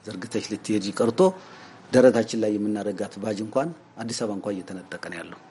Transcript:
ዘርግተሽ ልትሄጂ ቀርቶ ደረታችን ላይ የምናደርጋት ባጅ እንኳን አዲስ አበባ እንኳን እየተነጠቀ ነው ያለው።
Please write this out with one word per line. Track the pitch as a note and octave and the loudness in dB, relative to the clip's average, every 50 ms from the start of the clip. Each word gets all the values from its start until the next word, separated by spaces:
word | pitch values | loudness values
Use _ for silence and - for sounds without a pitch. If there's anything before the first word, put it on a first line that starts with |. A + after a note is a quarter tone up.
ዘርግተሽ | _ G#2 - F#2 F#2 A#2 - G#2+ - | _ -12 -10 -10 -10 -6 -6 -6 -4
ልትሄጂ | - G#2+ G2+ - - G#2+ G#2+ F#2+ G2+ G2 | -4 -8 -8 -4 -2 -2 0 0 -2 0
ቀርቶ | - A#2+ A#2 A2+ - F#3+ F#3+ F#3 - - - - - - - - - - - | 2 2 2 4 6 4 4 4 0 -16 -20 -20 -20 -20 -20 -20 -20 -10 4
ደረታችን | - B2+ B2 B2+ A2+ A#2 A2 - - A2+ | 6 8 8 10 8 6 0 0 0 -2
ላይ | A2 G#2+ G#2+ | 0 0 0
የምናደርጋት | G#2 G#2 G#2+ G#2 G#2 G2 G#2 G2 F#2 G#2 G2 - | 0 0 -2 -2 -2 -4 -6 -4 -4 -6 -8 -8
ባጅ | G2+ G2 A2 G#2 G2 | -8 -6 -6 -4 -4
እንኳን | G#2+ A2 - C3 C#3+ E3+ E3 - - - - | -6 -2 -2 -2 -2 -2 -6 -12 -20 -20 -14
አዲስ | - A2+ A2+ A2+ - | -12 -8 -8 -6 -4
አበባ | B2 G#2+ G2+ | -4 -4 -4
እንኳን | G2 - G#2 G2+ | -4 -4 -6 -6
እየተነጠቀ | F#2+ F2+ - F#2+ F#2 F2+ - - F2 - | -6 -8 -10 -12 -14 -12 -12 -12 -12 -12
ነው | - F2+ | -12 -12
ያለው። | E2 E2+ F#2 F2+ - - - | -12 -12 -14 -16 -20 -20 -20